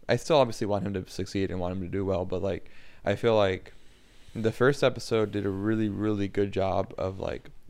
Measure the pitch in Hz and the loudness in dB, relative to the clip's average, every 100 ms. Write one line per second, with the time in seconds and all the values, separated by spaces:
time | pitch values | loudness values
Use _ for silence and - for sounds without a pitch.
0 | - 120 - 156 123 104 104 101 92 98 | 0 0 4 4 4 2 0 0 0 -4
1 | 95 - 95 101 95 90 90 95 90 95 | -6 -6 -4 -2 -2 -2 -2 -4 -4 -2
2 | 98 92 92 92 95 90 - - - - | 0 -2 -2 -2 -2 -4 -6 -14 -16 -6
3 | - 101 117 110 98 92 - - - - | -2 0 4 4 4 2 -6 -16 -18 -20
4 | - - - 113 110 - 123 143 135 120 | -20 -20 -12 -2 0 4 4 6 2 2
5 | - 113 107 104 101 95 104 110 107 98 | 0 2 2 0 -2 0 0 2 0 0
6 | 107 104 98 101 101 98 95 92 95 - | 0 0 0 0 0 0 0 0 -2 -2
7 | 95 95 82 - - - - | -4 -4 -6 -6 -10 -16 -8